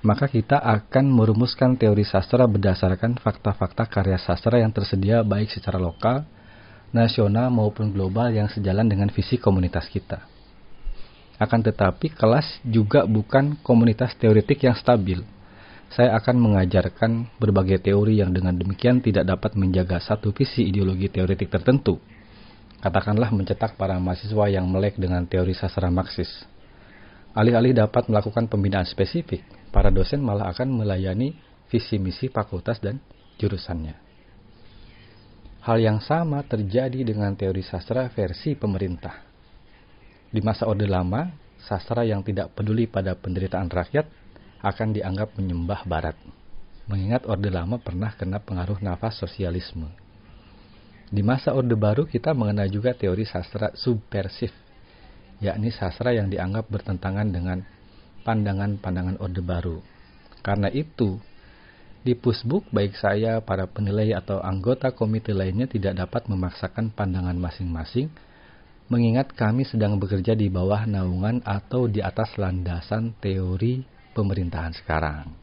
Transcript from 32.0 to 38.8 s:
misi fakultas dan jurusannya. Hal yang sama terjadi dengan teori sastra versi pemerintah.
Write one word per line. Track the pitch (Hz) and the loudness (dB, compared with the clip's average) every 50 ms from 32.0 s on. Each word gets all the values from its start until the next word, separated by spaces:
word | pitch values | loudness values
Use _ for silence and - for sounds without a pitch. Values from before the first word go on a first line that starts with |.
| 95 | -2
misi | 92 87 - - | -2 -4 -4 -6
fakultas | - - 113 104 - - 90 - - 117 - - | -4 -2 -2 -4 -2 -6 -6 -4 -4 -4 -4 -4
dan | 98 113 139 - _ - - - - _ - | -6 -6 -6 -12 _ -20 -20 -20 -20 _ -2
jurusannya. | - 101 101 90 - - - 82 78 78 76 - - - - - - - - - - - - - - - - - - - - - - - - - - - - - - - - - - | -2 -2 -2 -2 -6 -6 -6 -6 -6 -8 -10 -14 -20 -20 -20 -20 -20 -20 -20 -20 -20 -20 -20 -20 -20 -20 -20 -20 -20 -20 -20 -20 -20 -20 -20 -20 -20 -20 -20 -20 -20 -20 -20 -12 -2
Hal | - 117 113 | 2 2 4
yang | 113 110 107 107 - | 4 4 2 0 0
sama | - 147 165 170 160 143 139 - | 0 0 0 0 0 -2 -4 -4
terjadi | - - 110 107 95 95 120 131 131 123 131 127 | -4 -4 -4 -2 0 0 0 0 0 -4 -4 -4
dengan | 113 107 104 104 101 98 95 | -2 -2 -2 -2 -2 -2 -2
teori | 101 95 92 95 92 | -2 -2 -2 -4 -6
sastra | - - 90 - - 117 127 127 123 | -6 -8 -10 -6 -4 -4 -2 -2 -4
versi | - - 101 87 87 - - 156 143 - | -4 -4 -4 -4 -4 -6 -4 -6 -4 -2
pemerintah. | - 107 95 92 | -2 -4 -2 -2